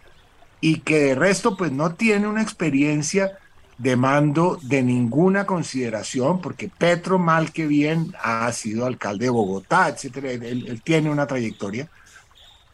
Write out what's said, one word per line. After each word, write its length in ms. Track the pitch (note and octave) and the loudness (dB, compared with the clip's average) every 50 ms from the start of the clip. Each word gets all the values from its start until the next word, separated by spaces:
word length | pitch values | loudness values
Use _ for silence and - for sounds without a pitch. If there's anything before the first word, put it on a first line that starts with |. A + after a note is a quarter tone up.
| - - - - - _ _ - - - _ - | -20 -20 -20 -20 -20 _ _ -20 -20 -20 _ -2
y 200 | D#3 D#3+ D#3+ - | 0 2 2 2
que 180 | - - D#3 D3+ | 0 2 2 4
de 140 | C#3+ C#3 C3 | 4 4 4
resto, 400 | C3 E3+ G3 G3 - - A#3 F#3+ | 4 2 2 2 2 0 -2 0
pues, 160 | - F3+ D3+ | 0 -2 -2
no 240 | C3 C#3 D#3 F3+ E3+ | -2 -2 -2 -2 -2
tiene 320 | - A3+ A3 G#3 G3+ G#3 G#3 | 0 2 2 2 2 0 0
una 140 | G#3+ A3 | 0 -2
experiencia 880 | A3 G#3+ - - E3+ D#3 C3+ C3+ D3 D3+ D3+ D3+ D3 - - G3 G3 G3 G3 - - - - - - _ _ - | -2 -4 -4 -4 -2 0 2 2 2 2 0 0 -2 0 0 0 0 -2 -4 -10 -20 -20 -20 -20 -20 _ _ -4
de 180 | A#2 C3 B2+ | 0 2 2
mando 640 | B2 C3 C3 C#3 D3 D3+ D3+ C#3+ E3 E3+ F3+ - - | 4 4 4 4 4 4 4 2 2 2 2 0 -2
de 200 | C3+ A#2+ C#3+ C3+ B2+ | -2 0 0 2 2
ninguna 600 | B2 B2 B2 B2 A2+ B2 D3 F3+ F#3+ G3 G3+ G3 | 2 2 2 0 2 2 4 4 4 4 2 0
consideración, 960 | G3 F#3+ E3 C#3+ - - C3 B2 A#2 A2 G#2 G#2 - - B2+ B2 D3+ F#3 F#3 | -2 -2 -4 -4 -4 -4 -4 -4 -4 -4 -6 -6 -4 -2 0 0 0 0 0
porque 280 | F3 C#3 C#3 - A2 F#2+ | -4 -8 -10 -10 -12 -12
Petro, 500 | - - E3 E3+ F3 E3+ - F3 F#3+ F#3 | -4 0 2 2 2 2 0 0 0 2
mal 320 | F3 E3 D#3+ D#3+ D#3+ D#3+ | 4 4 4 2 2 0
que 160 | - E3+ D#3+ | -2 -2 0
bien, 460 | D3 D3 C#3+ D3 D3+ E3 E3 E3 F#3+ - - | 2 2 2 2 2 0 -2 -2 -4 -6 -6
ha 300 | - A2+ A2+ A2+ A#2 A#2+ | -4 -2 -2 0 -2 -2
sido 340 | A#2 - - G#2+ G#2+ A2+ B2 | -4 -4 -6 -6 -4 -2 -2
alcalde 380 | B2+ B2 - G#2 G2+ G#2 G2 A#2+ | -4 -4 -4 -6 -6 -4 -2 -2
de 60 | B2+ | 0
Bogotá, 580 | A#2+ A2+ G#2 F#2 F#2+ F#2+ - - E3+ F#3 F3+ D#3 | 0 0 0 0 -2 -4 -2 0 2 2 2 2
etcétera. 420 | - - - C3 B2 C#3 C#3 C3 | -2 -6 -10 -12 -10 -10 -8 -8
Él, 140 | B2 A#2+ A#2 | -8 -8 -8
él, 220 | A#2 B2 B2 A#2 B2 | -8 -8 -8 -8 -8
él 140 | B2 A#2 | -10 -8
tiene 280 | - D#3+ E3 D#3 D3+ D3+ | -2 0 0 2 2 0
una 160 | D3 D3 C#3+ | 0 0 -2
trayectoria. 600 | - C3+ B2+ A#2 A2 - - G#2 G2 G2+ B2 D#3 - _ - - - - - - _ _ - - - - _ _ _ | -2 -2 -4 -4 -4 -6 -8 -8 -8 -8 -8 -10 -12 _ -20 -20 -20 -20 -20 -20 _ _ -20 -20 -20 -20 _ _ _